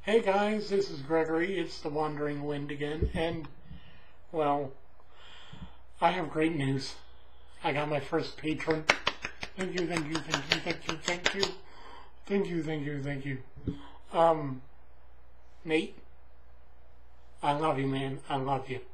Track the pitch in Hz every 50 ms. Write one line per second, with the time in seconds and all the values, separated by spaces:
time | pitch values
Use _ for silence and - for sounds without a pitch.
0 | - 190 214 233 208 196 190 202 208 208 214 214 - - 202 196 190 - 170 147
1 | 135 135 160 165 160 160 165 160 170 190 196 180 170 160 - - - 160 147 151
2 | 156 151 151 147 147 147 147 147 143 147 147 143 143 147 147 139 147 147 151 156
3 | 165 - - 180 160 170 165 165 156 - - - - - 147 139 - - - -
4 | - - - - - - - 160 151 143 143 143 147 139 - - - - - -
5 | - - - - - - - - - - - - - - - - - - - -
6 | 180 170 180 185 170 143 - 156 156 165 170 156 139 135 139 135 131 - - -
7 | - - - - - - - - - - - - - 135 135 143 151 151 151 143
8 | - - - 160 135 - - - - 156 156 135 - - 160 156 156 - - -
9 | - - - - - - - - - - - 190 190 180 170 180 175 160 175 165
10 | 156 143 160 160 143 - 151 143 139 147 165 165 - 180 165 - - - 160 156
11 | - - 175 175 165 - - 196 196 185 - - - - - - - - - -
12 | - - - - - - 202 202 185 170 175 165 151 156 156 156 139 147 147 143
13 | 135 143 143 131 131 143 135 - - - - - - - 143 - - - - -
14 | - - - 170 165 165 160 156 151 139 131 131 131 - - - - - - -
15 | - - - - - - - - - - - - - 170 156 160 190 214 - -
16 | - - - - - - - - - - - - - - - - - - - -
17 | - - - - - - - - - 147 143 143 - 127 135 131 139 135 135 135
18 | 135 135 135 135 - - 143 135 131 135 139 131 131 - 131 120 - -